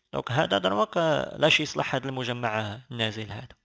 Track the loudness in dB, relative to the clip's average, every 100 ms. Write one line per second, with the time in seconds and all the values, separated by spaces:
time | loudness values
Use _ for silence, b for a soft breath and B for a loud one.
0 | _ -6 -2 0 2 4 2 2 0 2
1 | 2 2 0 2 4 4 2 -2 -2 -2
2 | -2 -4 -4 -2 0 0 -2 -6 -10 -4
3 | -4 -4 -8 -10 -12 -20